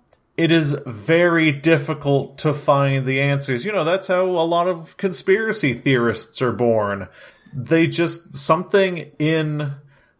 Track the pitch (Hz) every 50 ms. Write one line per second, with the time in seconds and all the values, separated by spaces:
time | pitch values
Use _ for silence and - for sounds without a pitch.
0 | _ _ _ _ _ _ - - 165 156 165 165 156 143 147 147 - 131 117 104
1 | - - 165 170 175 175 165 165 160 156 143 139 - 160 165 147 139 - 156 147
2 | - 143 143 139 - - - - - 151 139 143 - - 143 139 139 139 135 135
3 | 127 127 135 135 139 139 143 139 139 - 131 117 127 202 214 190 - 156 180 190
4 | 190 - 185 180 185 185 180 170 165 165 170 170 175 185 180 165 165 - - -
5 | - 196 180 - - - 190 220 220 220 220 220 - 156 120 120 - 147 135 123
6 | 117 117 110 - - - - - 135 123 107 98 120 117 113 110 104 101 101 98
7 | 92 - _ - - - - _ _ - - 139 117 - 165 165 165 165 - 165
8 | 170 160 - - - - - - - - 160 170 180 - - 202 190 185 180 165
9 | - - _ - 151 156 160 160 156 151 151 151 151 139 139 - - - _ _
10 | _ _ _ _